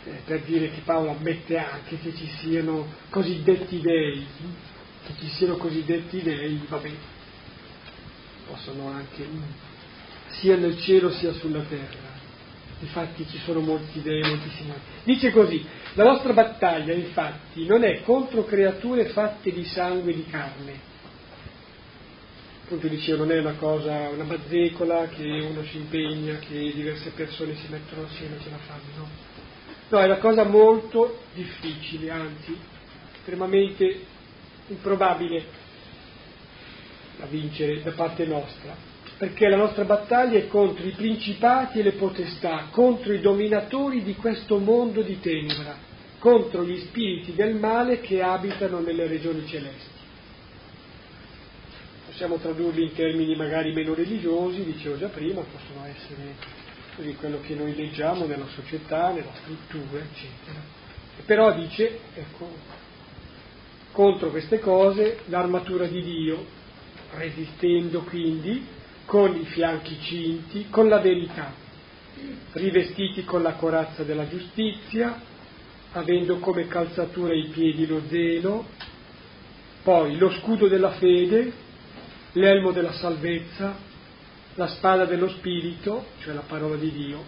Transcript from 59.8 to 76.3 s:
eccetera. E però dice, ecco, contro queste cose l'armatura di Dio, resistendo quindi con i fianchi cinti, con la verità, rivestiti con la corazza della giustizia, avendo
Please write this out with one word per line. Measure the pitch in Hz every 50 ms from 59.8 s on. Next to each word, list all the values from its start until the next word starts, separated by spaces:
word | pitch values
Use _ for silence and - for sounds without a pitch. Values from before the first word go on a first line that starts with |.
| 139 131 139 147
eccetera. | 156 151 - - - 135 117 - - 160 151 151 - - - - - - - - - - - -
E | -
però | - 214 208 220 214 175
dice, | 165 165 165 - - 220 233 - - - - -
ecco, | 170 147 151 - - 175 175 170 156 - - - - - - - - - - - - - - - - - - - - - - - - - -
contro | - - 202 202 185 190 175 160
queste | 156 160 151 - 220 220
cose | - 196 185 185 196 196 196 208 214 220 233 - -
l'armatura | - 170 180 180 175 180 180 180 190 185 175 180
di | 165 165 180
Dio, | 160 170 170 165 160 156 160 170 196 - - - - - - - - - - - - -
resistendo | - 156 165 160 143 156 160 151 - - 180 175 175 175 175 170 165 170
quindi | 165 - - 175 165 160 160 160 156 185 233 269 - - - - - - - - -
con | - - 202 202 185 175
i | 165 160
fianchi | - - 170 170 165 160 156 151 - 160 -
cinti, | - - 170 175 165 165 165 165 - - - 202 208 -
con | - 220 220 220
la | 214 202
verità, | - 185 180 175 170 160 - 165 147 135 135 - - - - - - - - - - - - - - 277 - - - -
rivestiti | - 160 185 196 165 180 180 - - - 196 190 - 190 180
con | - 180 175
la | 165 165 160
corazza | - 170 165 160 160 156 156 - -
della | 151 147 151 151 147 151
giustizia, | 170 180 180 - - 220 220 214 196 - - - 220 220 233 240 240 - - - - - - - - - - - - - - -
avendo | - 175 165 160 175 180 175 175